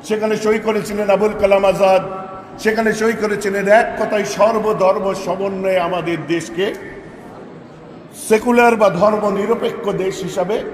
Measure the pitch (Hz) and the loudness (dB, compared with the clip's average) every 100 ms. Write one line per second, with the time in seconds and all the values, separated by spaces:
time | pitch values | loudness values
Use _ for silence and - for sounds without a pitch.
0 | - 214 214 214 214 226 220 214 190 208 | -4 -2 0 0 0 0 0 -2 -2 -4
1 | 208 190 214 202 202 196 196 175 190 190 | 2 2 2 2 2 4 4 4 4 4
2 | 185 190 185 - - - 214 214 226 208 | 0 -10 -10 -14 -16 -4 -2 0 0 0
3 | 220 226 208 202 202 196 196 214 233 - | 0 0 -2 -2 -2 -2 4 4 4 -2
4 | 214 214 202 - 208 226 208 202 185 208 | -2 -2 -2 2 2 2 0 2 2 2
5 | 196 190 - 185 196 196 190 185 175 180 | -2 -4 -4 -4 -4 -2 0 0 0 -2
6 | 165 165 147 165 - - 196 - - - | -4 -4 -2 -4 -4 -4 -4 -4 -12 -16
7 | - - - - - - - - - - | -18 -18 -20 -18 -18 -18 -20 -20 -20 -20
8 | - - - 220 226 240 240 233 208 180 | -20 -16 0 2 4 4 6 6 2 4
9 | 208 214 208 196 220 233 240 - 202 180 | 2 2 0 -2 0 0 -2 -4 -4 -2
10 | 185 - 180 - 180 220 427 | -4 -4 -6 -4 -2 -2 -4